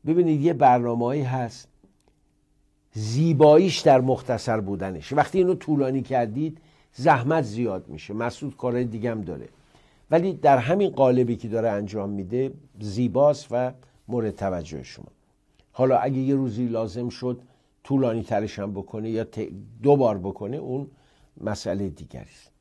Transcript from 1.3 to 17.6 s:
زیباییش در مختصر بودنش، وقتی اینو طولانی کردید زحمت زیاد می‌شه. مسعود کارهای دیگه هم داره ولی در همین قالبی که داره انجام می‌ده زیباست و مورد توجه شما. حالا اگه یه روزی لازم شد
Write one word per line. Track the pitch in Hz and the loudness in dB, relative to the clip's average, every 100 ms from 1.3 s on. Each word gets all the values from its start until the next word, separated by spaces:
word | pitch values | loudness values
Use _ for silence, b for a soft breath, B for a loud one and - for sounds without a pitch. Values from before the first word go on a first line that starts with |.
| 131 120 - - _ _ _ _ _ _ _ _ _ _ _ _ | -4 -6 -10 -20 _ _ _ _ _ _ _ _ _ _ _ _
زیباییش | 107 107 120 165 139 151 156 185 - | -10 -4 0 2 8 10 10 6 2
در | 165 131 | 6 6
مختصر | 131 127 - 113 - 110 | 4 -2 -2 -4 -2 -2
بودنش، | 98 98 95 87 - | -2 -6 -6 -8 -4
وقتی | 143 139 190 | -2 0 0
اینو | 180 185 | 0 0
طولانی | 156 147 131 135 | -2 0 0 -2
کردید | 123 135 117 113 160 156 b b b | -2 -2 -2 -4 -6 -8 b b b
زحمت | - 147 139 123 160 | -2 2 4 2 0
زیاد | 120 107 117 92 - | -2 -4 -4 -4 -10
می‌شه. | 78 - | -18 -10
مسعود | 104 117 - 143 - | -6 -6 -6 -12 -6
کارهای | 123 123 120 | -4 -2 -4
دیگه | 110 117 | -6 -6
هم | 113 | -6
داره | 87 76 55 _ b b b b _ | -8 -12 -14 _ b b b b _
ولی | 160 185 | 0 0
در | 160 - 139 | 2 4 4
همین | 117 190 196 | 4 0 0
قالبی | - 127 127 123 120 | 2 4 4 2 -2
که | 113 | -4
داره | 113 113 | -2 -2
انجام | 101 104 104 101 | -2 -4 -6 -6
می‌ده | 101 92 120 135 139 _ - | -6 -4 -4 -4 -6 _ -14
زیباست | 104 101 123 127 147 143 - | -8 -2 -2 4 2 2 -4
و | 120 127 127 b b - | -4 -4 -8 b b -6
مورد | 120 110 - | -4 -4 -4
توجه | 92 87 78 76 | -4 -4 -8 -14
شما. | 64 - - _ _ _ _ _ _ | -14 -18 -20 _ _ _ _ _ _
حالا | - 131 123 | -2 2 2
اگه | 135 131 | 2 -2
یه | 131 135 | 0 0
روزی | 131 107 123 | 0 -2 -2
لازم | 113 110 104 120 | -2 -4 -6 -8
شد | - 127 123 b b | -6 -6 -6 b b